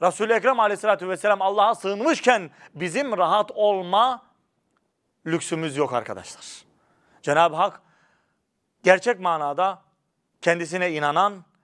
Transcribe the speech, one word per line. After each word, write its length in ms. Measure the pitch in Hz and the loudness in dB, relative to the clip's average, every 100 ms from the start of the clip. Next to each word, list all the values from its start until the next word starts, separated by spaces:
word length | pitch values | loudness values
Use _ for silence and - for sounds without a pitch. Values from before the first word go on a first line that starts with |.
Resul-i 320 | 180 170 220 | -2 0 0
Ekrem 260 | 226 220 247 | 0 2 2
aleyhissalatü 500 | 208 202 214 196 185 | 2 0 0 0 -2
vesselam 320 | 185 208 196 | -2 0 0
Allah'a 340 | 196 208 208 220 | 0 2 2 2
sığınmışken 720 | 190 202 277 294 - 233 160 _ - | -4 -2 0 0 2 2 0 _ -20
bizim 440 | - 175 185 285 202 | -8 -4 -2 -2 0
rahat 340 | 170 208 208 - | 2 2 0 0
olma 680 | 208 196 180 196 254 247 _ _ _ _ _ _ _ _ _ _ 160 | 0 0 0 2 2 0 _ _ _ _ _ _ _ _ _ _ -6
lüksümüz 520 | 165 - 165 160 139 | -4 -4 -6 -4 -2
yok 160 | 135 | -2
arkadaşlar. 520 | 120 110 95 - - - - - _ _ _ _ _ | -2 -6 -10 -14 -18 -20 -20 -20 _ _ _ _ _
Cenab-ı 340 | - 147 170 156 | 0 4 4 2
Hak 260 | 190 - _ _ _ _ _ _ _ _ _ _ | -2 -4 _ _ _ _ _ _ _ _ _ _
gerçek 360 | 180 185 233 208 | 4 4 2 -2
manada 640 | 180 160 147 143 190 180 _ _ _ _ _ _ | 0 -2 -2 -2 -2 -4 _ _ _ _ _ _
kendisine 500 | 175 170 165 180 180 | -2 0 -2 -4 -4
inanan, 540 | 151 147 156 202 196 - _ | -2 -2 2 0 -2 -20 _